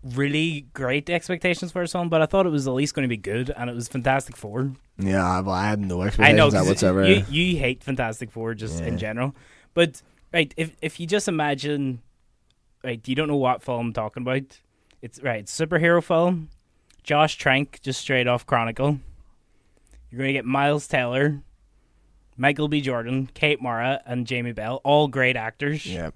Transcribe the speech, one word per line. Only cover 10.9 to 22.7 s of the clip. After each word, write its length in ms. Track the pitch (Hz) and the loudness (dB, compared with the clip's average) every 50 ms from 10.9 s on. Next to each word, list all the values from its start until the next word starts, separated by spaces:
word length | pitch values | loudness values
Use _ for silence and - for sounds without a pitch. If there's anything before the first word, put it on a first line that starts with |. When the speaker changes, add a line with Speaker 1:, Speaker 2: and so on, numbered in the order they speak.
| - - | -6 -6
Speaker 1:
you 80 | 170 165 | -6 -2
just 200 | 190 208 196 - | -2 0 0 0
imagine, 720 | 180 156 151 147 143 135 131 147 147 143 143 135 127 117 - _ _ _ _ _ _ _ _ _ _ _ _ _ _ _ _ | -2 0 0 0 0 -2 -2 -2 -2 -2 -2 -2 -4 -6 -10 _ _ _ _ _ _ _ _ _ _ _ _ _ _ _ _
right, 220 | 127 120 113 - - | -10 -10 -8 -4 -4
you 80 | 131 | -2
don't 120 | 131 156 151 | 0 0 0
know 60 | 147 143 | 2 2
what 240 | 131 123 127 117 - | 2 2 0 0 -2
film 240 | - 123 120 120 117 | -6 -4 -2 -2 -4
I'm 60 | 110 | -4
talking 300 | - 110 107 _ - 123 | -4 -4 -4 _ -6 -4
about. 360 | 123 131 139 135 135 - _ _ _ _ _ _ _ _ _ | -2 -2 -2 -4 -6 -18 _ _ _ _ _ _ _ _ _
It's, 200 | - 117 - - - | -18 -18 -18 -8 -4
right, 160 | 135 117 107 | -4 -4 -4
it's 160 | 104 - - - | -6 -10 -4 -4
a 60 | 160 156 | -4 0
superhero 360 | 175 165 160 170 170 175 160 | 0 2 4 6 4 4 4
film. 460 | - 180 165 170 175 185 170 160 - - _ _ _ _ _ _ _ _ _ _ | 2 2 2 4 2 2 -2 -4 -10 -16 _ _ _ _ _ _ _ _ _ _
Josh 340 | - 147 147 156 151 - - | 0 4 4 4 4 2 -2
Trank, 420 | - 147 131 135 143 131 - - | 2 2 2 2 2 -2 -8 -14
just 200 | _ 135 131 - | _ -8 -8 -6
straight 260 | - - 139 127 123 120 | -4 0 0 2 2 2
off 180 | 123 123 - | 2 0 0
Chronicle. 540 | - - 123 117 113 117 - 131 143 147 139 - - - - - - _ _ _ _ _ _ _ _ _ _ _ _ - - - - | 0 0 0 0 0 -2 0 0 0 0 0 -4 -14 -20 -20 -20 -20 _ _ _ _ _ _ _ _ _ _ _ _ -20 -20 -20 -18
You're 100 | - 120 | -10 -6
gonna 140 | 135 135 139 | -2 -2 -2
get 100 | 139 110 | -2 -2
Miles 420 | 120 131 139 139 143 147 151 143 - | 0 0 2 4 2 2 2 -2 0
Teller, 540 | - 143 127 120 123 131 143 147 151 143 - - - _ _ _ _ _ _ _ _ _ _ _ _ _ _ _ _ - | 0 0 0 0 2 2 2 2 2 -2 -8 -16 -20 _ _ _ _ _ _ _ _ _ _ _ _ _ _ _ _ 0
Michael 300 | 127 139 147 143 151 151 | 0 0 2 2 -2 0